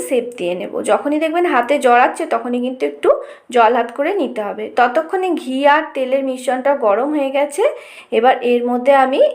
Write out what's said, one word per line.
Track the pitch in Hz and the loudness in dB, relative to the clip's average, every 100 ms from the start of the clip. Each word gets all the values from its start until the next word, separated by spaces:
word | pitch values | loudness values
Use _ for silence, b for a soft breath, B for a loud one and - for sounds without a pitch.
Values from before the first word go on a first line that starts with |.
| - | 0
শেপ | 254 240 - | -2 -4 -6
দিয়ে | 175 | -6
নেব। | 180 202 - | -6 -6 -6
যখনই | 220 208 285 302 | -2 0 0 -2
দেখবেন | 320 339 349 | 0 0 0
হাতে | 262 - 294 | 0 0 2
জড়াচ্ছে | 247 240 285 330 320 | 4 4 4 0 -4
তখনই | 226 247 247 | -4 -4 -4
কিন্তু | 247 262 285 | -4 -4 -6
একটু | - 349 - B B - | 0 0 0 B B -2
জল | 240 226 254 | 4 4 4
হাত | 349 - | -2 -4
করে | 302 | -2
নিতে | 392 247 247 | -2 -4 -4
হবে। | 202 - 214 - | -6 -8 -4 0
ততক্ষণে | 247 285 320 381 370 | 2 0 -2 -2 -2
ঘি | 320 254 262 285 | -4 -4 0 2
আর | 302 311 | 2 0
তেলের | 277 254 269 | -6 -2 -2
মিশ্রণটা | 269 254 269 262 269 | -2 -4 -4 -2 0
গরম | 285 220 202 285 302 | 0 2 0 0 -2
হয়ে | 269 | -2
গেছে। | 277 294 330 508 B B B B | -2 -2 0 -2 B B B B
এবার | 226 240 262 | 2 2 2
এর | 247 240 247 | 2 0 0
মধ্যে | 247 247 | 0 4
আমি | 277 254 285 571 | 4 4 4 2